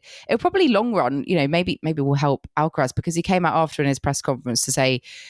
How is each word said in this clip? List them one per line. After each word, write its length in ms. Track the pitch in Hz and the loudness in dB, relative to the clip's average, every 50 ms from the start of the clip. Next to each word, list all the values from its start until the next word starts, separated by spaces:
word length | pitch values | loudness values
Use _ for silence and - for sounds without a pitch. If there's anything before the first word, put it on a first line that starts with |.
| _ - - - - - | _ -20 -20 -18 -4 -2
it'll 120 | 220 220 | -2 0
probably 300 | - 349 359 381 370 262 | 0 0 2 4 4 4
long 260 | 220 196 226 240 226 | 4 2 2 2 0
run, 300 | 175 131 123 135 143 - - | 0 0 0 0 -2 -2 0
you 80 | 185 | 0
know, 120 | 165 139 139 | 2 2 2
maybe, 320 | 165 175 180 185 - - - | 2 0 0 -2 -4 -4 -4
maybe 180 | 160 160 147 | -4 -2 0
will 140 | 139 139 143 | 0 0 2
help 320 | 143 147 143 135 - - - - 151 | 2 2 0 0 -2 -4 -6 -2 -2
Alcaraz, 380 | 151 160 - - 139 127 - | -2 0 0 0 -2 0 -2
because 180 | - - 175 160 | -4 -6 -4 -4
he 80 | 165 | -4
came 240 | 175 - 190 185 175 | -2 0 0 2 2
out 100 | 160 - | 2 2
after 280 | 165 160 151 - - 147 | 2 0 0 -2 -2 0
in 60 | 139 | 0
his 100 | 139 - | 0 0
press 220 | - 147 139 - | -2 -4 -4 -2
conference 400 | - - 135 123 - 123 117 117 - | -4 -4 -4 -4 -4 -4 -2 -2 -2
to 80 | - | -2
say 300 | 131 143 131 131 127 120 - - - - - | 0 0 2 2 0 -2 -4 -10 -18 -20 -20